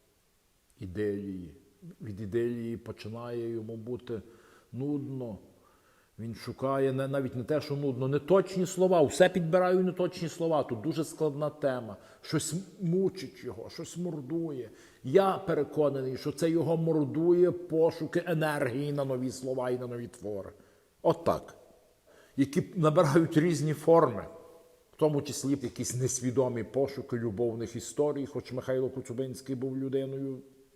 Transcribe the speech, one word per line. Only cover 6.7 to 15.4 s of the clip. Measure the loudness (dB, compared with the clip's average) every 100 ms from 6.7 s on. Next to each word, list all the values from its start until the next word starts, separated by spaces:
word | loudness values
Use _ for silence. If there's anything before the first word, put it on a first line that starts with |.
| 2 2
не, | 0 -2
навіть | -2 -2 -4
не |
те, | -2 -2
що | -2 -2
нудно, | -2 0 0
неточні | 0 4 4 4 -2 -2
слова. | 2 4 6
Все | 4 6 4
підбираю | 4 2 2 4 4
неточні | 2 0 -2 -2 -6
слова. | -2 2 2
Тут | 0 -2
дуже | -2 -2
складна | -4 -2 -2 0 -4
тема. | -2 -2 -2 -6 -12 -18 -18
Щось | -4 -2 -2 -4 -8 -4
мучить | 0 2 2 -2 -10 -12
його, | -12 -12 -12
щось | -12 -10 -6
мордує. | -6 -6 -4 -4 -4 -6 -10 -14 -20 -10
Я | 4 6 6
переконаний, | 2